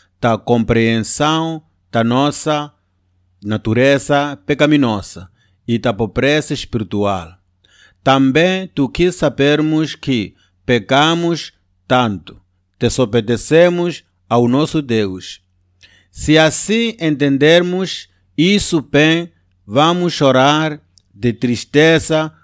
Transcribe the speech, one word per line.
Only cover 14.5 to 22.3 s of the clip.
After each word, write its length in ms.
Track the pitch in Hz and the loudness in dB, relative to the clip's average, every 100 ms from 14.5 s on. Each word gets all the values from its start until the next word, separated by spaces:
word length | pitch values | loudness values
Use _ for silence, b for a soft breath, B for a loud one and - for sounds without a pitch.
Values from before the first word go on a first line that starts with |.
| 131 156 156 | 2 0 -4
Deus. 640 | 139 110 101 92 - - _ _ _ _ b b b | -2 -2 -2 -6 -14 -20 _ _ _ _ b b b
Se 260 | - - 156 | -8 2 4
assim 580 | 160 - - 226 233 226 | 4 0 -2 -2 -2 -2
entendermos 1080 | 165 139 143 139 147 175 180 185 185 - - _ _ - | -4 0 0 2 4 4 2 -4 -6 -8 -16 _ _ 0
isso 420 | 175 202 - 170 | 2 2 2 -2
bem, 520 | 120 143 156 165 170 _ _ _ - | 0 2 2 2 -4 _ _ _ -4
vamos 480 | 101 165 180 175 | 0 2 2 -2
chorar 680 | - 139 127 139 151 160 147 _ _ _ | 0 2 4 4 2 -2 -6 _ _ _
de 220 | 101 120 | -6 -4
tristeza 960 | 117 123 113 - 143 160 160 - 156 156 | -2 -2 -4 -2 2 4 4 0 -2 -4